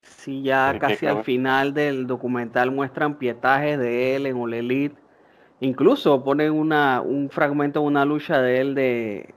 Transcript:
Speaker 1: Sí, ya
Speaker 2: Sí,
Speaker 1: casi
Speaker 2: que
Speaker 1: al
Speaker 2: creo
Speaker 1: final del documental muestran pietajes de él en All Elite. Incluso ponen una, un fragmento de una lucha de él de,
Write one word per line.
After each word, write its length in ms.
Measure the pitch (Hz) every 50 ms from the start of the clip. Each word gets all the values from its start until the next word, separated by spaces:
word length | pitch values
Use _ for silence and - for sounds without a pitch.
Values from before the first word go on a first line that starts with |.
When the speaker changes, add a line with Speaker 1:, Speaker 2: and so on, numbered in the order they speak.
| _
Speaker 1:
Sí, 400 | - - - - 139 135 135 135
ya 280 | 135 135 135 131 135 139
Speaker 2:
Sí, 60 | -
Speaker 1:
casi 180 | - 135 104
Speaker 2:
que 100 | - 165
Speaker 1:
al 80 | 147 143
Speaker 2:
creo 80 | 107 110
Speaker 1:
final 500 | - 127 127 131 135 131 135 139 143 139
del 340 | 151 147 143 139 131 131
documental 640 | 127 127 123 - 123 127 120 120 113 120 127 123 131
muestran 440 | 135 135 139 131 131 - 156 147 143
pietajes 640 | 147 131 123 113 117 - 127 135 139 151 151 147 143
de 360 | 123 117 120 120 127 131 135
él 100 | 135 139
en 120 | 135 127
All 160 | 123 120 117 117
Elite. 420 | 117 120 123 131 139 143 147 143 _ _ _ _ _ _ _ _ _ - _ _ _
Incluso 640 | 131 135 127 131 139 190 269 - - 160 143 131 123
ponen 280 | 135 139 147 151 156
una, 500 | 151 156 151 156 156 147 147 139 127 120
un 280 | - 82 135 143 139 135
fragmento 520 | - 175 156 143 143 147 143 143 143 156
de 60 | 151
una 160 | 147 143 143 139
lucha 380 | 143 147 151 151 - 165 139
de 200 | 127 127 127 127
él 140 | 131 139 135
de, 600 | 139 131 127 120 120 113 107 101 - - - -